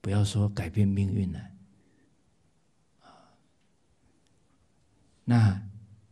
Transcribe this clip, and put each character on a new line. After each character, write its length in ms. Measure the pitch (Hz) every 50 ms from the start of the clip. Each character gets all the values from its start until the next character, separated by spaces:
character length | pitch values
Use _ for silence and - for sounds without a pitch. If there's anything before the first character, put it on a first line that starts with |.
不 80 | - 98
要 160 | 98 104 104
说 240 | 101 - 107 104 104
改 200 | 101 - 92 85
变 160 | - 107 101
命 280 | 98 98 98 98 95 92
运 180 | 101 95 90
了。 100 | 78 - - - - - - _ _ _ _ _ _ _ _ _ _ _ _ _ _ _ _ _ _ _ _ _ _ _ _ _ _ _ _ - - - - _ _ _ _ _ _ _ _ _ _ _ _ _ _ _ _ _ _ _ _ _ _ _ _ _ _ _ _ _ _ _ _ _ _ _ _ _ _ _ _
那 460 | 127 120 117 110 101 95 95 - - - - - - - - _ _